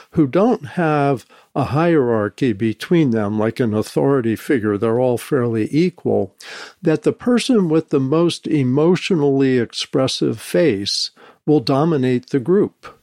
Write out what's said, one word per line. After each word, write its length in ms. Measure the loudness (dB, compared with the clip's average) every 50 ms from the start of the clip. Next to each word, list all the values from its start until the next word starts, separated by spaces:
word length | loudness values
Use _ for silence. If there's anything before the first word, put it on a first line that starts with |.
| -20 _
who 160 | 0 0 0
don't 400 | 2 2 2 2 2 0 -2 -4 -8
have 540 | -4 -2 -2 0 0 2 2 0 0 -2 -6 _ -20 -20 _ _ _
a 100 | -4 -4
hierarchy 880 | -2 0 0 2 2 2 2 2 2 0 0 -2 -4 -2 -2 -2 -2
between 580 | -2 0 -2 -4 -4 -4 -4 0 2 2 2 2
them, 280 | 0 0 -2 -2 -2 0
like 220 | -2 -2 0 0
an 120 | -2 0
authority 640 | 0 -2 -2 -2 -2 0 0 2 2 2 0 -2 -4
figure, 420 | -4 -2 -2 -2 0 0 -2 -2
they're 220 | 0 0 0 0 0
all 200 | 0 0 0 -2
fairly 500 | -2 -2 -2 0 0 0 0 -2 -2 0
equal, 640 | 0 0 0 0 -2 -4 -4 0 0 0 -2 -4 _ _ -20 -18 -16 -16 -18 -20 -20 _
that 220 | 0 0 0 2
the 100 | 0 -2
person 560 | -2 0 0 0 0 0 2 2 2 2 2 2
with 220 | 2 0 0 0
the 100 | -2 0
most 480 | 0 2 0 2 2 0 -2 -4 -4 -2
emotionally 1080 | 0 0 0 2 2 2 2 2 2 0 0 -2 0 2 2 2 2 2 2 2 2 0
expressive 840 | 0 -2 -6 -10 -10 -4 -2 -2 0 0 -2 -2 -2 -4 -4 -6
face 720 | -10 -2 0 2 2 2 0 0 -2 -4 -4 -4 -6 -8 -10 _ -20 -20 -20 _ _
will 140 | 0 0 0
dominate 720 | 2 0 0 2 2 2 0 0 0 0 0 -2 -2 -2
the 100 | -4 -4
group. 580 | 0 2 2 2 2 -2 -4 _ -20 -20 -20 _